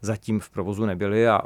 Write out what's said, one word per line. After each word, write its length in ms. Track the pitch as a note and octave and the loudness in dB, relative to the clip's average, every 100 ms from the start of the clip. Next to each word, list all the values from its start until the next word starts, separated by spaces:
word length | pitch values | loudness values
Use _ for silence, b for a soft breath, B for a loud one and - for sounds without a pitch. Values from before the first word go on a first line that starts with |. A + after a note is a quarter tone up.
zatím 400 | G2+ G#2 - G#2+ | -6 -6 -2 -4
v 100 | - | -2
provozu 360 | G2+ F#2 G2+ A2 | -6 -4 -2 -2
nebyly 420 | F2 G2+ G#2+ A#2 | -2 0 2 4
a 120 | G#2 | 2